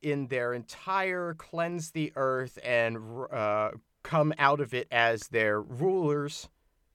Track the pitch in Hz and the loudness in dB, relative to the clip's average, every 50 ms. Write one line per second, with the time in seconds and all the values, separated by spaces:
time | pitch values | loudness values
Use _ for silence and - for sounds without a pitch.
0 | - 151 143 143 139 123 135 127 120 120 123 123 110 - - - - 190 190 190 | -4 -2 -2 -2 -2 -2 -2 -2 0 -2 -2 -4 -6 -12 -16 -14 -6 -2 -2 0
1 | 190 185 180 180 175 170 160 160 - - - 165 170 170 175 170 160 - - 160 | 0 0 -2 -4 -4 -6 -8 -10 -14 -10 -4 -4 -4 -2 -2 -6 -8 -6 -4 -4
2 | 151 143 - 139 135 131 131 131 127 123 - - - 123 123 117 117 113 113 113 | -4 -4 -2 -2 0 0 0 0 -4 -6 -10 -10 -4 0 2 2 2 2 0 -4
3 | 110 110 117 127 127 - - 120 107 104 104 107 107 107 - 113 _ _ _ _ | -10 -10 -10 -10 -10 -8 -4 -2 0 0 2 2 0 0 -4 -8 _ _ _ _
4 | - - 165 156 151 151 - - 143 139 147 143 143 113 127 123 135 - 127 120 | -12 -2 2 2 2 2 2 6 6 6 6 4 0 -2 -2 -4 -4 0 2 4
5 | 117 117 113 107 - - 123 113 110 107 104 107 104 - 127 120 156 190 190 185 | 4 6 4 2 -2 -2 0 2 4 4 2 2 -2 -4 -6 -2 0 0 2 2
6 | 170 147 147 147 143 147 156 - - - _ _ _ _ _ _ _ _ _ | 2 0 0 0 -2 -6 -8 -10 -14 -16 _ _ _ _ _ _ _ _ _